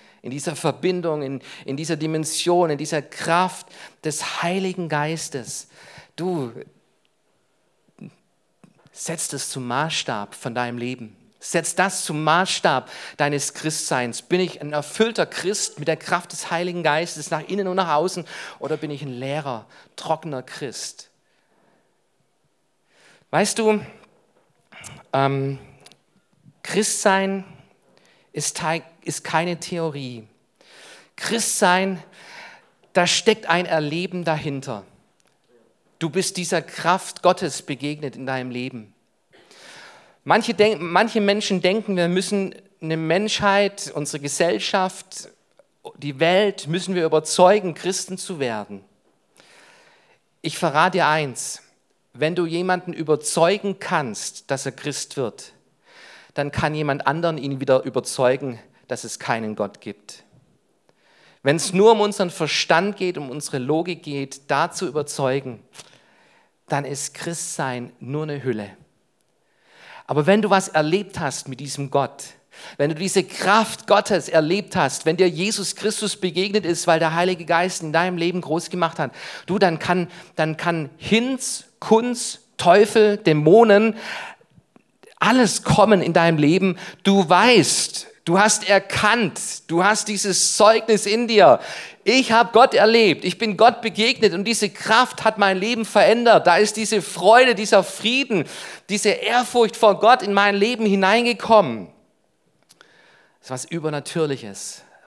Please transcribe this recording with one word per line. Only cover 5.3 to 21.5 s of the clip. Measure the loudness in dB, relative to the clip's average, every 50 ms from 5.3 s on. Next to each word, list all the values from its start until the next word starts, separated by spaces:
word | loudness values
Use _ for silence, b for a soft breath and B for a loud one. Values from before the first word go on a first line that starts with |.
| -10 -10 -10 -10 -12 -14 -14 _ B B B B B B B B B
Du, | -8 -6 -4 -4 -4 -6 -8 -10 -14 -18 -20 _ _ _ _ _ _ _ _ _ _ _ _ _ _ _ _ _ _ _ _ _ _ _ _ _ -20 -20 -20 -20 _ _ _ _ _ _ _ _ _ _ _ _ _ _ _ -18
setzt | -12 -10 -10 -8 -8 -8 -8 -8
es | -8 -10 -10
zum | -10 -8 -6
Maßstab | -4 -4 -4 -2 -2 -4 -6 -6 -6 -6 -8 -8 -12 -14
von | -12 -10 -8 -6
deinem | -6 -6 -6 -6
Leben. | -8 -8 -8 -10 -10 -14 -18 -20 _ _ _ _ _
Setz | -8 -4 -4 -2 -2 -2 0
das | 0 0 0 -2 -6 -6
zum | -6 -4 -2 2
Maßstab | 2 2 2 2 0 -2 0 0 0 0 0 -2 B B B B B B
deines | B -2 0 -2 -2 -4 -6 -8
Christseins. | -6 -6 -6 -6 -6 -4 -4 -2 -2 -2 -4 -6 -10
Bin | -6 -2 -2 0
ich | 0 -2 -6 -8
ein | -10 -6 -6
erfüllter | -6 -6 -4 -2 -2 -2 0 0 -2 -4
Christ | -4 -6 -6 -4 -4 -4 -4 -4 -8 -8 -6
mit | -4
der | -4 -4
Kraft | -4 -4 -4 -4 -4 -4 -6 -14
des | -12 -8 -6
Heiligen | -4 -4 -4 -4 -4 -2 0
Geistes | 0 0 0 -2 -4 -8 -12 -8 -6
nach | -6 -6 -6
innen | -6 -6 -4 -4 -2
und | -2
nach | -2 0 0 0
außen | 0 0 -2 -4 -8 -12 B B B B B B B
oder | B -6 -6
bin | -6 -8 -8
ich | -10 -10 -10
ein | -12 -10
leerer, | -10 -8 -6 -6 -6 -6 -8 -10 -10 -12 _ b b b b b
trockener | -10 -6 -6 -6 -6 -6 -8 -10 -10 -12
Christ? | -12 -14 -12 -12 -12 -10 -12 -12 -14 -14 -18 -20 _ _ _ _ _ _ _ _ _